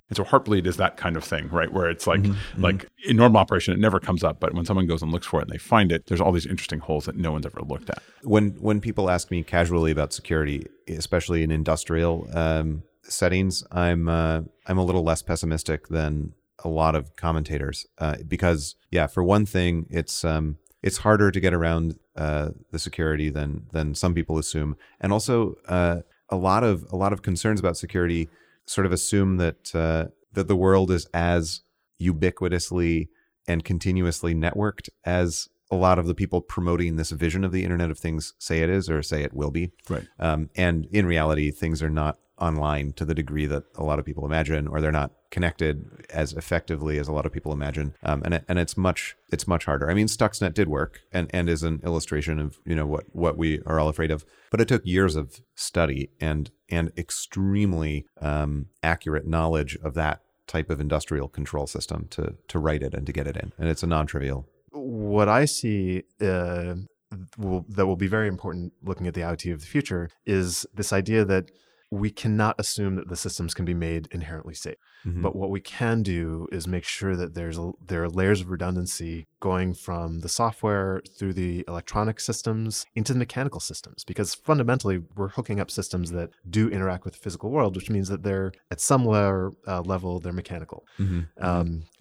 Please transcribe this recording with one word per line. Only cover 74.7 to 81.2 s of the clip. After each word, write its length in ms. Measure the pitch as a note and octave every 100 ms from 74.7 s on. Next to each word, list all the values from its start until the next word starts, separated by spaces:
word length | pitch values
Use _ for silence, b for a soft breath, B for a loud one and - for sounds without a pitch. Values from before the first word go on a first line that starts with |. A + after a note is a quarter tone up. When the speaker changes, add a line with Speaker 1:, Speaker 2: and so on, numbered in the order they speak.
| - b b -
Speaker 2:
Mm-hmm. 160 | F2
Speaker 3:
But 160 | F#2+ G2
what 120 | G2
we 100 | G2
can 420 | - - A#2+ A2+
do 420 | G2 E2+ E2 E2 E2+
is 160 | F#2 E2+
make 160 | F2+
sure 320 | - - G2 F2+
that 180 | F2
there's 240 | E2+ E2+ E2
a, 140 | F2 -
there 220 | F2 E2+
are 60 | E2+
layers 320 | F2+ F#2+ G2+
of 80 | F2+
redundancy 760 | F2 F2 F2+ F2 - E2 E2 D#2 _
going 340 | G2 F#2 F#2
from 460 | F2 - E2+ E2 E2
the 80 | E2+
software 760 | - A#2 - G#2+ G2+ F#2+ F#2+ -
through 140 | -